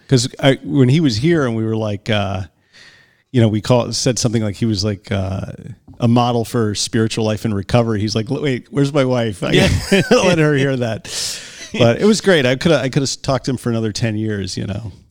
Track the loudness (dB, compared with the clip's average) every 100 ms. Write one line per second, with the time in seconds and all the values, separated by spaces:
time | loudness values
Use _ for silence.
0 | 0 2 2 0 0 0 0 4 4 6
1 | 2 2 2 2 0 -2 -2 -2 -4 -6
2 | -2 -2 0 -4 -8 _ _ -20 -20 _
3 | _ _ _ 2 4 2 2 0 0 -2
4 | -2 0 -2 0 -2 -2 -2 0 -2 -4
5 | -4 -4 -4 -6 -8 -12 -16 -18 -18 -2
6 | 2 4 2 0 -2 -2 -2 -2 -2 0
7 | 0 0 -2 -2 -4 -4 0 0 2 -2
8 | -2 -4 -4 -4 -2 -4 -4 -2 0 0
9 | 0 0 -2 -4 0 2 2 0 2 2
10 | 4 2 4 2 2 2 0 -2 -4 -6
11 | -8 -8 -8 -10 -14 -18 -10 2 2 4
12 | 2 2 4 4 4 2 2 2 2 -2
13 | -2 -4 -2 -2 -2 -4 -2 -2 -2 -2
14 | -2 -2 -4 -4 -6 -6 -6 -8 -10 -16
15 | _